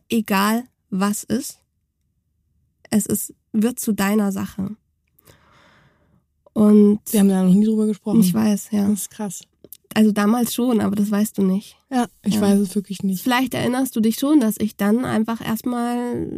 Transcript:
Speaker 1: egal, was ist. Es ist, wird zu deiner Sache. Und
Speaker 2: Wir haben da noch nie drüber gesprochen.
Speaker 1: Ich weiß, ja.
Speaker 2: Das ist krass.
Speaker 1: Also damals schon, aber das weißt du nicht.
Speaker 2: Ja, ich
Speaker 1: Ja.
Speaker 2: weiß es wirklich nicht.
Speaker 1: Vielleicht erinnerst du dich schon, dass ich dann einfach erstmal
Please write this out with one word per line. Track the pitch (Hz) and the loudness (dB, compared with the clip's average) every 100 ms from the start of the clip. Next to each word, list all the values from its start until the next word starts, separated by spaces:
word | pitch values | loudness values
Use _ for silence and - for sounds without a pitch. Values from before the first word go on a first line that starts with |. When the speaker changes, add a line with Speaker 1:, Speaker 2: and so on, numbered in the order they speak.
| _ | _
Speaker 1:
egal, | 233 214 196 202 226 247 _ _ | -4 0 0 2 0 -6 _ _
was | 185 202 208 | -4 -2 -4
ist. | - 233 - - _ _ _ _ _ _ _ _ _ _ _ _ _ | -6 -6 -6 -16 _ _ _ _ _ _ _ _ _ _ _ _ _
Es | 214 - | -2 0
ist, | 208 - - _ | -6 -6 -16 _
wird | 220 220 254 | -2 -2 -2
zu | - | -4
deiner | 202 196 214 202 | -2 0 2 0
Sache. | 196 196 - 196 214 _ _ _ _ _ _ _ _ _ _ _ _ _ _ _ _ _ | -4 -8 -8 -10 -12 _ _ _ _ _ _ _ _ _ _ _ _ _ _ _ _ _
Und | - 208 214 208 208 - | 2 6 8 6 4 -2
Speaker 2:
Wir | 220 | 2
haben | 196 | 4
da | 190 | 4
noch | 185 | 4
nie | 190 214 | 4 4
drüber | 220 214 | 2 0
gesprochen. | 202 214 220 | -2 0 2
Speaker 1:
Ich | 185 | 4
weiß, | 220 214 202 - | 2 0 -2 -2
ja. | 208 202 | -4 -2
Speaker 2:
Das | 208 | -2
ist | - | -6
krass. | - 208 - - _ - - _ | -10 -10 -10 -20 _ -20 -20 _
Speaker 1:
Also | 214 214 | 2 2
damals | 208 208 240 233 | 4 0 0 -2
schon, | - 247 226 | -2 0 0
aber | 202 208 | 0 -2
das | 208 | -2
weißt | 202 214 - | 0 -2 0
du | |
nicht. | 190 190 - _ _ | 0 -2 -6 _ _
Speaker 2:
Ja, | 262 233 _ | -4 -4 _
ich | 208 208 | -4 0
Speaker 1:
Ja. | |
Speaker 2:
weiß | 202 202 | 2 2
es | 202 208 | 0 -4
wirklich | 196 190 | -6 -6
nicht. | 196 190 | -4 -4
Speaker 1:
Vielleicht | 254 247 262 - | -2 -2 -2 -2
erinnerst | - 254 262 233 | -2 -2 -2 0
du | |
dich | 220 220 | -2 0
schon, | 277 302 | 2 2
dass | 220 208 | 2 -2
ich | 214 - | -6 -2
dann | 202 226 254 | 0 0 0
einfach | 220 220 226 | -2 -2 -4
erstmal | - 220 254 240 240 240 240 240 - | -6 -4 -4 -4 -4 -4 -4 -6 -8